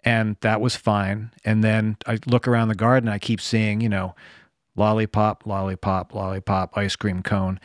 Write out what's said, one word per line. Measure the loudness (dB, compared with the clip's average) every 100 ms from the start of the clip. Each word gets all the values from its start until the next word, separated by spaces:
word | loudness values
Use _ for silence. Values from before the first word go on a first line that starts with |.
And | 2 2 0 0
that | 0 2
was | 0
fine. | -2 0 0 0 -4 -8 _
And | 0 2
then | 4 2 0 -4 -4
I | -6
look | 2 2 4
around | 2 2
the |
garden, | 2 4 4 2
I | -4
keep | -2 -4
seeing, | 0 0 2 0
you | 0
know, | -2 -4 -10 -20 -20 _ _ _
lollipop, | 0 2 2 0 2 0 0
lollipop, | -6 -4 -4 -4 -2 -2 -4
lollipop, | -8 -6 -6 -2 -2 -2 -2
ice | -4
cream | -2 -4 -4
cone. | -2 -2 0 -4